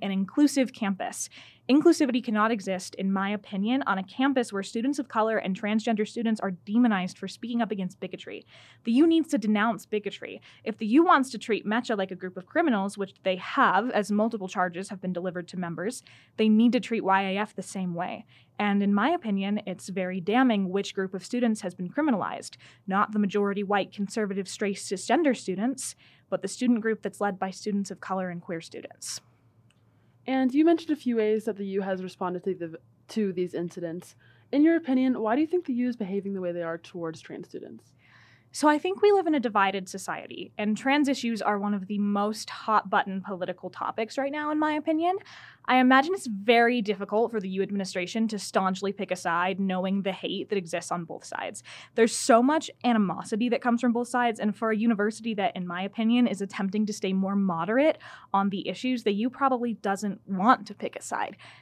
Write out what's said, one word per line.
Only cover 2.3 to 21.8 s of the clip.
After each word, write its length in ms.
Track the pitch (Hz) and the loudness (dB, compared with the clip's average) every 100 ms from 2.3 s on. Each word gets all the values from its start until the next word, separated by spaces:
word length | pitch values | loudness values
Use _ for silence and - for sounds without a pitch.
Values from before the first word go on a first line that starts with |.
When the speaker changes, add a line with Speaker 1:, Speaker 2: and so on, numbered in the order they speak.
| 214 214 | 2 2
Speaker 1:
exist, 440 | 233 190 185 - | 0 -2 -4 -6
in 180 | - 190 | -4 -2
my 160 | 190 196 | 0 0
opinion, 540 | 208 202 196 208 262 277 | -4 -6 -4 0 0 0
on 120 | 190 | -2
a 40 | |
campus 480 | 190 - 269 262 233 | -4 0 2 2 0
where 100 | 202 | -4
students 360 | 190 226 240 285 | -4 -2 -2 -2
of 100 | 254 | -2
color 280 | 226 220 220 | 0 2 2
and 240 | - 185 | 0 -2
transgender 480 | 208 220 214 220 214 | 0 0 0 0 -2
students 320 | - 226 220 | -2 -2 0
are 120 | 190 | -2
demonized 640 | 180 - 214 247 196 180 - | -6 -2 4 4 4 -2 -6
for 100 | 190 | -12
speaking 320 | - 233 240 | -10 -6 -2
up 100 | 220 | -2
against 300 | 214 185 - | -2 -6 -6
bigotry. 460 | 185 180 - - - - - - | -10 -10 -12 -14 -16 -20 -20 -10
The 80 | - | 0
U 140 | 233 330 | 4 6
needs 220 | 330 302 | 6 2
to 80 | 285 | 0
denounce 480 | 208 214 220 202 | 2 2 2 -2
bigotry. 560 | - 208 202 - - - - - | -4 -6 -4 -10 -12 -14 -18 -12
If 140 | - 214 | -8 -6
the 80 | 214 | 2
U 180 | 254 | 6
wants 240 | 359 311 262 | 8 6 4
to 80 | 214 | -4
treat 280 | - 208 - | -2 -2 0
mecha 320 | 220 240 214 | -2 0 -2
like 120 | 190 | -2
a 60 | 180 | -6
group 220 | 185 185 | -10 -12
of 80 | 180 | -4
criminals, 500 | 302 339 220 196 202 | 0 2 2 0 -4
which 160 | 196 - | -8 -4
they 140 | 190 180 | -2 -2
have, 540 | - - 175 185 240 | -2 2 4 4 2
as 200 | 214 202 | 0 2
multiple 380 | 208 226 226 185 | 2 2 -2 -6
charges 400 | 202 180 170 196 | -2 -2 -2 -10
have 140 | 196 | -8
been 100 | 185 | -6
delivered 340 | 175 180 175 175 | -4 -4 -6 -8
to 100 | 185 | -6
members, 440 | 175 165 185 262 - - _ - | -6 -4 -6 -6 -12 -20 _ 0
they 100 | 220 | 4
need 240 | 214 240 | 6 6
to 80 | 240 | 4
treat 240 | - 226 | 0 -2
Y 180 | 185 190 196 | 2 2 2
A 40 | 190 | -2
F 180 | 208 | -4
the 80 | - | -8
same 320 | 185 196 180 | -10 -6 -4
way. 300 | 170 185 - - _ _ - | -4 -6 -8 -14 _ _ -4
And 240 | 208 202 | 0 2
in 120 | 202 | 4
my 160 | 202 233 | 4 2
opinion, 500 | 349 226 196 196 208 - | 0 -2 -2 -2 -4 -4
it's 240 | 185 - | -10 -8
very 320 | 190 185 190 | -6 -4 -4
damning 480 | 180 233 262 214 190 | 0 4 4 4 0
which 240 | 190 202 | -2 -4
group 180 | - 190 | -4 -4
of 120 | 190 | -6
students 360 | - 247 240 214 | -6 -2 0 0
has 140 | 190 | -4
been 160 | 170 | -8